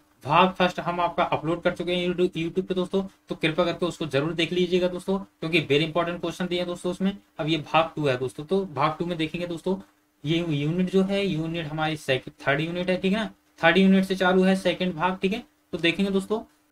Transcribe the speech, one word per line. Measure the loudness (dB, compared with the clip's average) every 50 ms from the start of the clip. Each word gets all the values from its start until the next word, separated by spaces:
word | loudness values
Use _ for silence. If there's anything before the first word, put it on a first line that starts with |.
| _ _ _ _ -4
भाग | 2 4 4 4 4
first | 4 2 0 0 0 -2
हम | -4 -4 -2 -2
आपका | -2 -2 0 0 0
upload | 0 0 -2 -2 -2 -4 0
कर | -2 -2 -2
चुके | -2 -4 -2 -2
हैं | 0 0
YouTube, | -2 0 0 0 0 0
YouTube | -4 -4 -2 -4 -4 -4
पे | -2 -2
दोस्तों, | -2 -2 0 -2 -2 -2 -4 -10 _ _ -12
तो | -6
कृपया | -2 -2 0 2 2 0
करके | 0 0 -2 -4
उसको | -4 -4 -6 -6
जरूर | -2 0 0 0 0 0
देख | -2 -2 0 2
लीजिएगा | 0 2 2 2 2 2
दोस्तों, | 0 -2 -4 -4 -2 -2 -2
क्योंकि | -4 -8 _ _ -4 0 0 0 2
very | 4 2 2 2
important | 2 0 -2 -2 -2 -4 -4
question | -6 -6 -4 -4 -4 -2
दिए | -2 -2
हैं | -4
दोस्तों | -4 -6 -6 -4 -6
उसमें। | -4 0 0 -2 -2 -4 -12 _ _ -6
अब | -2 0
ये | 0 -2 -2
भाग | 0 2 2 2 2 -2
टू | 0 0
है | 0 0
दोस्तों, | 0 -2 -4 -6 -8 -4
तो | -2 -2 -2 -2
भाग | -4 -2 -2 0 0 0 -2
टू | -4
में | -4 -2
देखेंगे | -4 -4 -4 -4 -6 -6
दोस्तों, | -6 -8 -6 -2 -2 -4 -4 -4 -12 _ _ _ _ _ _ -4
ये | -2 0 0 0 0
unit | -2 0 0 0 0 0 0 2
जो | 2 2 2
है, | 2 0 0 0
unit | 0 0 -2 -2 -4 -4 -6 -6
हमारी | -4 -2 -2 -2 -2 -2
सेक-, | -4 -2 -2 -2 -2 -2 -8 -16 _
third | -2 0 0 0
unit | -2 -4 -4 -4 -2 -2
है, | -2
ठीक | 0 2 0 0
है | 0
ना, | -2 -6 -8 _ _ _ _ 2
Third | 2 4 6
unit | 6 6 8 6 6 4
से | 2 0
चालू | 2 2 4 4 6 6
है | 4 2
second | 2 2 0 0 0 -2 -4 -2
भाग, | -2 -2 -2 -2
ठीक | 0 -2 -2 -2
है। | -4 -6 -14 _ _ _ _ -6
तो |
देखेंगे | 0 0 0 2 2 0 2
दोस्तों, | 2 0 0 0 -4 -4 -4 -10 _ _ _ _